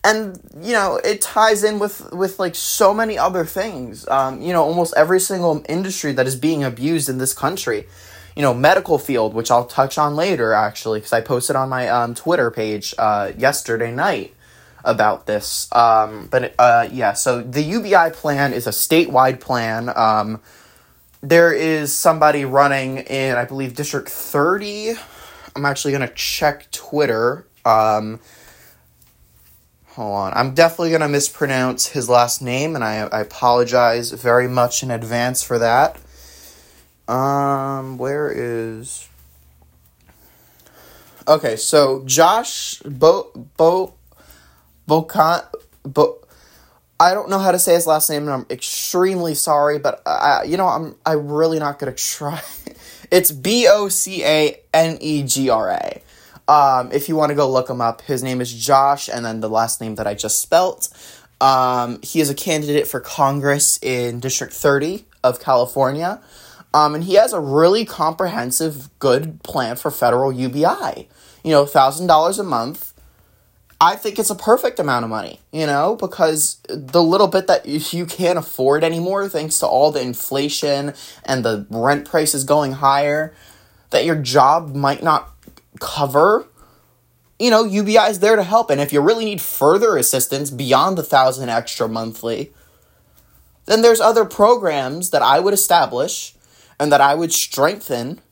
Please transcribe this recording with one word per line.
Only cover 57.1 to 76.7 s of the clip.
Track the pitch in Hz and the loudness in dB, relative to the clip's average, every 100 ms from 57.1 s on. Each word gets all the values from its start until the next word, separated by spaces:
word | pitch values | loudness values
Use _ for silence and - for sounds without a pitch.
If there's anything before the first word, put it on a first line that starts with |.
| 156 | 0
wanna | 151 | 0
go | 147 135 | 2 2
look | 131 127 | 0 -2
him | 123 | -2
up, | 117 113 | -2 -4
his | - 131 | -6 -4
name | 131 127 | -4 -4
is | 123 | -6
Josh, | 117 113 135 139 139 - | -6 2 4 4 0 -4
and | 120 117 | -8 -6
then | 110 | -6
the | 110 | -2
last | 110 117 - | 0 0 -4
name | 113 107 | -8 -6
that | 104 | -6
I | |
just | 104 107 - | -6 -4 -4
spelt. | - 165 185 - - - - - _ _ | 2 2 2 -4 -10 -12 -20 -20 _ _
Um, | 135 131 127 123 120 120 | 2 4 2 0 -2 -6
he | - 160 | -4 -2
is | 147 | -2
a | 139 | -2
candidate | - 156 147 147 - | -4 -4 0 -2 -2
for | 135 | -6
Congress | - - 139 143 139 143 - - | -10 0 0 2 0 0 0 0
in | 127 123 120 120 | -4 -4 -4 -6
District | 127 - 123 | -6 -6 -8
thirty | - 147 139 156 202 _ _ | 0 2 2 0 -6 _ _
of | 123 123 | -2 0
California. | - 131 127 139 131 143 175 214 _ - - - - | 0 2 2 0 -2 0 -6 -6 _ -20 -20 -20 0
Um, | 151 151 | 2 4
and | 151 | 0
he | 175 190 | 2 2
has | 226 | 4
a | 190 | 0
really | 143 143 165 214 | 0 4 4 4
comprehensive, | 220 - 156 160 185 - 123 - 160 143 - _ | -2 -2 -4 -2 -6 -4 -4 -4 -4 -6 -18 _
good | 139 127 160 156 | 2 2 0 -12
plan | - 143 117 120 | -8 -6 -4 -6
for | 151 | -8
federal | - 120 120 135 | 0 2 2 0
U | 127 131 | -2 -4
B | 139 165 | 0 0
I. | 403 - - - _ _ _ | 0 -6 -10 -16 _ _ _
You | 160 | 2
know, | 147 143 | 4 4
thousand | 151 135 143 180 | 4 4 2 4
dollars | 156 165 196 | 4 4 -2
a | |
month. | 190 123 117 165 - _ _ _ _ _ _ _ _ _ | -2 -2 -4 -10 -18 _ _ _ _ _ _ _ _ _
I | 165 208 | 2 2
think | 214 214 | -6 -4
it's | 220 | -4
a | 190 | -2
perfect | - 247 240 240 | 2 2 2 -2
amount | 151 123 113 | -2 -2 -2
of | |
money, | 110 95 - _ | -6 -8 -14 _
you | 156 151 | -4 -2
know, | 143 170 226 | 0 0 -2
because | 190 - 160 156 - - | -6 0 0 0 -4 -6
the | - | -12